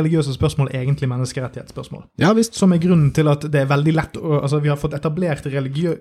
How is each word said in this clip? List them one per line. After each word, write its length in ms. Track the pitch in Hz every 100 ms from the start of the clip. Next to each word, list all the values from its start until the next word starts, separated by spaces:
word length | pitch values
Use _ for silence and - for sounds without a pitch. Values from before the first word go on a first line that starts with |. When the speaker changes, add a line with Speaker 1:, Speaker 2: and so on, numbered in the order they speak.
Speaker 1:
religiøse 340 | 160 165 139 127
spørsmål 340 | 156 147 135
egentlig 340 | 131 127 143 131
menneskerettighetsspørsmål. 960 | 123 127 - 123 - - - - 101 - -
Speaker 2:
Ja, 140 | 156
visst. 200 | 226 226
Speaker 1:
Som 180 | - 190
er 60 | 175
grunnen 340 | 175 175 147
til 140 | 156 151
at 120 | 147
det 140 | 156 143
er 40 | 135
veldig 280 | 143 151
lett 180 | 156 -
å, 280 | - 170 147
altså, 180 | 139 151
vi 80 | 147
har 80 | 143
fått 160 | 170
etablert 480 | 147 160 156 180 139
religiø-, 540 | 147 139 131 139 170 -